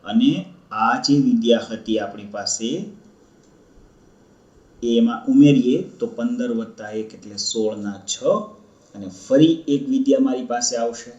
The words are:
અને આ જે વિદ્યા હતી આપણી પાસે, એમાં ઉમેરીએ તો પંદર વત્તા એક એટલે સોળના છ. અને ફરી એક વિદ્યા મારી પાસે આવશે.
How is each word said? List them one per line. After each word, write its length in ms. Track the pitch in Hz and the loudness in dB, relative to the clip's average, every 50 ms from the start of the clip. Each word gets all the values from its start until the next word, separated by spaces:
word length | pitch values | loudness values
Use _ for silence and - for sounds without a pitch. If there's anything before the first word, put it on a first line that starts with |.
| _ | _
અને 280 | 101 107 113 127 143 170 185 - - - - _ _ | 2 2 4 4 4 2 0 -6 -12 -20 -20 _ _
આ 240 | 104 110 110 117 123 135 | -4 0 0 0 0 0
જે 140 | - 147 143 139 | 2 2 2 4
વિદ્યા 480 | 131 127 117 113 113 117 117 113 - - | 4 4 2 2 4 4 2 2 2 -8
હતી 300 | 113 107 - 113 107 107 | -12 -10 -4 -4 -2 -2
આપણી 340 | 101 98 101 107 104 101 - | -2 -6 -10 -14 -16 -12 -12
પાસે, 360 | 104 98 - - - 113 117 147 185 214 196 - - _ - _ _ _ _ _ _ _ _ _ _ _ _ _ - - _ _ _ _ _ _ _ _ _ _ _ _ _ _ _ _ _ _ - 117 | -8 -6 -6 -6 -6 -6 -6 -6 -6 -8 -12 -16 -20 _ -20 _ _ _ _ _ _ _ _ _ _ _ _ _ -20 -20 _ _ _ _ _ _ _ _ _ _ _ _ _ _ _ _ _ _ -6 -2
એમાં 420 | 117 117 117 117 117 120 - - 131 | 0 2 4 2 2 0 -2 -2 2
ઉમેરીએ 460 | 131 139 143 147 139 127 120 123 139 175 - - - | 6 8 8 8 6 4 4 2 0 0 -2 -8 -8
તો 80 | - 120 | -8 -8
પંદર 440 | 113 - 117 117 120 120 117 123 123 117 | -8 -6 -6 -4 -4 -4 -4 -4 -4 -4
વત્તા 380 | 113 110 - - - 110 107 | -6 -6 -8 -14 -16 -14 -10
એક 180 | 107 110 110 110 - | -8 -8 -8 -8 -14
એટલે 240 | 92 - 104 104 | -20 -20 -16 -12
સોળના 640 | 98 - - - 113 110 107 107 104 101 101 101 95 - | -8 -8 -6 -4 -2 -2 -4 -4 -6 -8 -8 -10 -10 -10
છ. 120 | - - - 127 151 196 226 214 - - - - _ _ _ _ _ - | -10 -10 -4 0 0 0 0 -2 -10 -16 -20 -20 _ _ _ _ _ -18
અને 120 | 101 98 92 - - - | -14 -14 -14 -14 -16 -4
ફરી 300 | - 131 143 156 165 160 - - | 2 4 6 6 6 4 0 -2
એક 160 | 139 143 139 - 127 | -2 -2 -2 0 -2
વિદ્યા 360 | 131 131 131 135 131 127 135 | 0 0 2 2 4 4 2
મારી 220 | 127 127 120 117 - | 0 0 -4 -4 -6
પાસે 220 | 120 120 - - 123 | -6 -4 -4 -4 -4
આવશે. 340 | 117 117 117 120 - - 123 120 | -4 -4 -4 -6 -8 -16 -20 -20